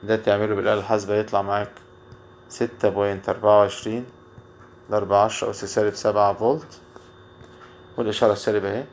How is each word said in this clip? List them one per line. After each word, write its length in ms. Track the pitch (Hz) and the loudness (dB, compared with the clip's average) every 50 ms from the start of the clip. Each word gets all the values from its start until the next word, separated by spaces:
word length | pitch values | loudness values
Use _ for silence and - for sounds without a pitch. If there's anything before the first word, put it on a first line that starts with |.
ده 140 | 98 101 110 | 0 0 -2
تعمله 380 | 110 110 107 101 101 107 107 107 | 0 2 0 2 2 2 0 0
بالآلة 260 | 98 95 104 107 104 | 0 2 0 0 0
الحاسبة 340 | 95 - 110 107 95 98 104 | 0 0 -2 -2 0 0 -2
يطلع 280 | 104 107 104 - 101 | -2 0 0 -2 -2
معاك 300 | 98 101 101 104 104 104 - - - - - - - - - - - - - - - - | -2 0 -2 -4 -4 -6 -10 -20 -20 -20 -20 -20 -20 -20 -20 -20 -20 -20 -20 -20 -20 -20
ستة 400 | - - 120 117 - - - 104 | -6 -4 -4 -4 -4 -2 -2 0
بوينت 400 | 92 98 101 101 98 95 - - | 0 0 -2 -2 -2 -4 -4 -6
أربعة 300 | 90 - 104 107 104 104 | -6 0 4 4 6 6
وعشرين 460 | 104 98 - - - 110 110 120 123 127 - - - - - - - - - - - - - - - - | 6 4 0 -8 -8 -6 -6 -6 -8 -10 -18 -20 -20 -20 -20 -20 -20 -20 -20 -20 -20 -20 -20 -20 -10 -4
ضرب 220 | 104 104 104 92 | -2 -2 0 2
عشرة 380 | 101 101 104 110 - - - 110 | 4 4 4 2 2 -2 -4 -4
أس 140 | 104 - - | -4 -6 -10
سالب 300 | 98 - 110 107 104 101 | -4 0 0 0 0 -2
سبعة 400 | - - 107 101 104 104 101 98 | 0 -2 0 2 4 2 2 2
فولت، 460 | 92 110 117 143 156 - - - - - - - - - - - - - - - - - - - - - - - - - - - | 2 0 0 0 0 -4 -14 -20 -20 -20 -20 -20 -20 -20 -20 -20 -20 -20 -20 -20 -20 -20 -20 -20 -20 -20 -20 -20 -20 -20 -16 -8
والإشارة 360 | - 120 107 104 - 123 110 | -6 -4 -4 0 2 2 2
السالبة 380 | 104 98 - - 107 104 95 98 | 2 2 0 -2 -2 -2 -2 -2
أهي 140 | 101 117 143 - | -6 -6 -8 -10